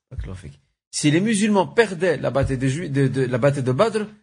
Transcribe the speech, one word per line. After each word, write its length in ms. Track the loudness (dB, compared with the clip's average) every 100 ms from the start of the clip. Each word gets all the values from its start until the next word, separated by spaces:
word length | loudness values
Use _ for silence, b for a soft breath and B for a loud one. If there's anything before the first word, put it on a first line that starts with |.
| _ -12 -10 -12 -16 -20 _ _ _
si 200 | -2 0
les 100 | 2
musulmans 460 | 2 0 2 2 2
perdaient 520 | 2 2 2 -2 0
la 120 | -2
bataille 280 | 0 -2 0
de 100 | -2
Ju-, 200 | -2 -4
de, 180 | 0 0
de, 140 | 0
la 160 | -2 2
bataille 240 | 2 2
de 100 | -2
Badr, 340 | 2 0 0 -6 -10